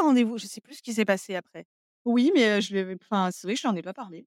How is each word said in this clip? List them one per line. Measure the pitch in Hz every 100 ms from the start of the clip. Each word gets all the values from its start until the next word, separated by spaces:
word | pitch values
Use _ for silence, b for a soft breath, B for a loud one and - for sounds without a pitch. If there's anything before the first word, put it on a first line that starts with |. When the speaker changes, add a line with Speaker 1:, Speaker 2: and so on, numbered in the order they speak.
Speaker 1:
un |
rendez-vous, | 320 254 226 226
je | 202
sais | -
plus | -
ce | 285
qui | -
s'est | 220
passé | 208 190 - 185
après. | - 165 170 _ _ _
Speaker 2:
Oui, | 240 240 262
mais, | 359 220
euh, | 208
je | 196
lui | 196
avais, | 185 185
enfin, | - 202 185
c'est | 180 180
vrai |
que | 269
je | 277
lui |
en | 190
ai |
pas | 170
parlé. | 196 220 165